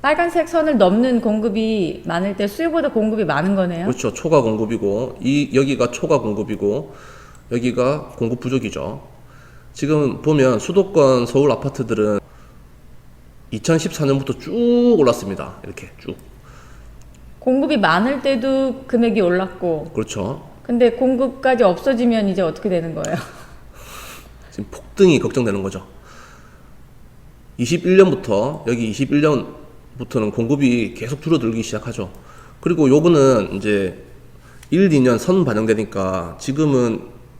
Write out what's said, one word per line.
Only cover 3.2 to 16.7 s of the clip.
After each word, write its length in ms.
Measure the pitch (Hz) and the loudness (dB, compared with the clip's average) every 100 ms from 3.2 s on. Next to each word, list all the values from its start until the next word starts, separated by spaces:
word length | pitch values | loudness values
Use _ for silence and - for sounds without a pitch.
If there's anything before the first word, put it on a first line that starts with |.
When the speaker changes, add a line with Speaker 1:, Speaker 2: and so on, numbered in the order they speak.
| 185 | -2
Speaker 1:
많은 300 | 139 175 196 | 0 0 0
거네요? 280 | 180 170 170 | 0 -2 -4
Speaker 2:
그렇죠. 260 | - 120 | -2 -4
초과 260 | - 165 156 | -4 2 2
공급이고, 800 | 113 110 110 117 101 101 127 - | 2 0 -2 -2 -2 -2 -4 -6
이, 300 | 123 143 147 | -2 0 2
여기가 380 | 127 135 127 120 | 2 2 0 -2
초과 300 | - 156 156 | -2 0 0
공급이고, 760 | 113 104 107 104 101 113 - - - - - - - | 0 -4 -4 -2 -2 -2 -6 -16 -20 -20 -20 -20 -6
여기가 600 | 120 123 120 127 151 147 - | -4 -2 0 0 -2 -6 -6
공급 220 | 117 123 | -4 -4
부족이죠. 600 | 127 131 107 - 71 127 - - - - - - - | -2 -2 -4 -6 -8 -10 -14 -20 -20 -20 -20 -20 -20
지금 500 | - 139 151 143 - | -8 -2 2 0 0
보면 380 | - 151 131 113 | 0 4 4 2
수도권 680 | - 185 190 165 139 131 117 | 0 0 2 4 4 4 2
서울 240 | 135 143 | 2 2
아파트들은 720 | 113 139 135 113 110 107 104 - - - - - - - - - - - - - | 0 -4 -6 -4 0 0 0 -6 -20 -20 -20 -20 -20 -20 -20 -20 -20 -20 -20 -12
이천십사 540 | 110 - 160 156 - 143 | -8 0 0 0 -4 0
년부터 320 | 139 135 - | 0 -2 -8
쭉 580 | - 226 240 240 240 220 | -6 -2 2 4 4 6
올랐습니다. 580 | 135 - - 95 - - | 4 2 -4 -8 -10 -14
이렇게 240 | - 95 92 - | -16 -16 -16 -16
쭉. 180 | - - - - - - - | -14 -14 -16 -20 -20 -20 -20